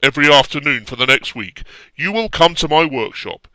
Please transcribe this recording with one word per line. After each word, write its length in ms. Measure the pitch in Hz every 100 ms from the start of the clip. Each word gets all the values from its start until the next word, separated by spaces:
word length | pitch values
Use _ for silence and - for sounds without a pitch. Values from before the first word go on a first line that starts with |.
Every 320 | 135 131 147
afternoon 520 | 147 131 151 143 131
for 100 | 107
the 120 | 120 127
next 280 | 131 -
week, 280 | - 98 - - - - _
you 160 | 160
will 160 | 214 220
come 260 | - 165
to 140 | 170 160
my 160 | 151
workshop. 640 | 160 135 107 - 104 - _